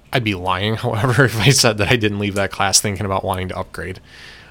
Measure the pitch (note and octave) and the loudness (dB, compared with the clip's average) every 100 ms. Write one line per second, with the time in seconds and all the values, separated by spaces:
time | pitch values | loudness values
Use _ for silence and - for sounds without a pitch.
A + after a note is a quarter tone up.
0 | - C3+ A2 F#2 F#2 F#2 G#2 A2 A#2+ G#2+ | -6 -2 -2 -2 -2 0 0 -2 -2 0
1 | B2+ A#2 B2+ G#2+ G2+ C3 A#2+ G#2+ G2 B2 | 2 4 4 4 4 4 4 2 2 2
2 | G#2 G2+ G2+ G2 F#2+ - G2 F#2 G#2+ F#2+ | 2 0 -2 -2 -2 -2 0 0 0 -4
3 | G2+ F#2+ F#2+ F#2 F#2 F2+ F#2+ - E2+ F#2+ | -2 -2 -2 -2 -4 -8 -10 -10 -12 -12
4 | - - - - - | -16 -20 -20 -20 -18